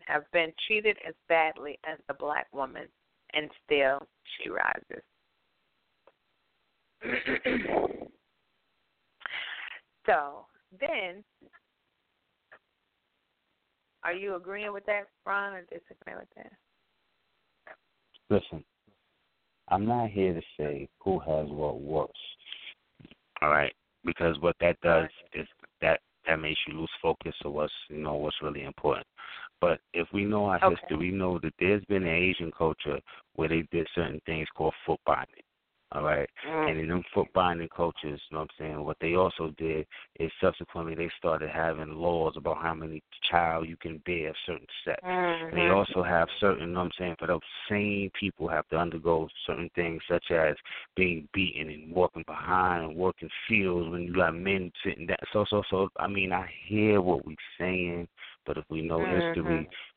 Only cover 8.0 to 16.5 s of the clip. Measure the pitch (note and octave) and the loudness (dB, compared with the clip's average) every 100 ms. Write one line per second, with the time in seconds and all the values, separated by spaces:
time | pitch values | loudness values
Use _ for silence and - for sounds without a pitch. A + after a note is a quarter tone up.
8 | - _ _ _ _ _ _ _ _ _ | -12 _ _ _ _ _ _ _ _ _
9 | _ _ - - - - - - _ _ | _ _ -12 -10 -10 -10 -12 -14 _ _
10 | - F3 C#3+ C#3+ - _ _ F#3 F3+ C4+ | 2 2 2 -8 -18 _ _ -8 -4 -4
11 | F#3 F#3+ - _ F#3 _ _ _ _ _ | -6 -10 -18 _ -20 _ _ _ _ _
12 | _ _ _ _ _ - _ _ _ _ | _ _ _ _ _ -20 _ _ _ _
13 | _ _ _ _ _ _ _ _ _ _ | _ _ _ _ _ _ _ _ _ _
14 | E3+ F3+ G3+ F3+ F3+ G3+ G#3 G3+ G3+ G#3 | -6 -6 -6 -8 -8 -10 -8 -6 -4 -4
15 | G3 _ G3 G3+ G3+ F#3+ F3 F3 - - | -4 _ -4 -4 -4 -8 -14 -18 -18 -20
16 | - - - - - | -16 -14 -16 -20 -20